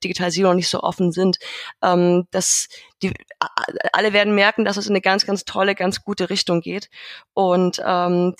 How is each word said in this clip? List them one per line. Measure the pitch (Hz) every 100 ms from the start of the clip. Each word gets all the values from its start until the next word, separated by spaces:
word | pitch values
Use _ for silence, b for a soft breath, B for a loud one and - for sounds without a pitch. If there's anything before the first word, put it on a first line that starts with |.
Digitalisierung | 185 180 180 170 190
noch | 180
nicht | 175
so | -
offen | - 180 185
sind. | 165 190 185 B B B B
Ähm, | 185 180 175 175 180
dass | 190 - - - B B _
die, | 190 - - -
a-, | -
a-, | - - - -
alle | - 214
werden | 202 208 202
merken, | 202 - 208
dass | 202
es | 202
in |
eine | 202
ganz, | 190 196 -
ganz | 202 -
tolle, | - 196
ganz | 196 185 -
gute | - 202 180
Richtung | 196 - 170
geht. | 170 180 - B B B B
Und, | - 190 180 180 - -
ähm, | 180 180 175 180 180